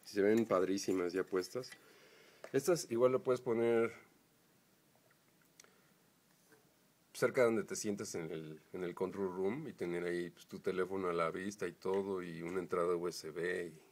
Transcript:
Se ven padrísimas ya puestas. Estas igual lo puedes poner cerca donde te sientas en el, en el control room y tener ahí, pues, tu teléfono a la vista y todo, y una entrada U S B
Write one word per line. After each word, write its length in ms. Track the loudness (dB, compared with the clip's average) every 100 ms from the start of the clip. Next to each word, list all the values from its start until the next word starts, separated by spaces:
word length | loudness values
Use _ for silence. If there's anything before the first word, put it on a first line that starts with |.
Se 180 | -4 2
ven 240 | 4 4 4
padrísimas 680 | 2 2 0 0 0 2
ya 120 | 0
puestas. 460 | 0 -2 -2 -8 -10 -16 -20 -20 -20 -20 -20 -20 -2
Estas 360 | -2 2 0 2
igual 200 | 4 4
lo 140 | 4
puedes 160 | 2 0
poner 520 | 2 2 4 4 2 -2 -20 _ _ _ _ _ _ _ _ _ _ _ _ _ _ _ -20 _ _ _ _ _ _ _ _ -20 _ _ _ _ _
cerca 300 | 0 0 6
donde 220 | 6 4
te 100 | 0
sientas 400 | -4 -4 -4 -4
en 160 | -6 -6
el, 300 | -8 -10 -14 _
en 120 | -8
el 100 | -6
control 400 | -4 -4 -2 -4
room 320 | 0 -2 -2 -8
y 60 |
tener 320 | -6 -4 -2
ahí, 260 | -2 -2 -4
pues, 160 | -10 -16
tu 140 | -6
teléfono 480 | -4 0 -2 0 0
a 40 |
la 180 | 2 0
vista 360 | -2 -6 -4 -8
y 60 |
todo, 500 | -4 -2 0 0 -4
y 200 | -6 -8
una 180 | -4 -4
entrada 340 | -2 0 2
U 140 | 2 -2
S 200 | -6 -10
B 420 | -4 -2 -2 -6 -10 -20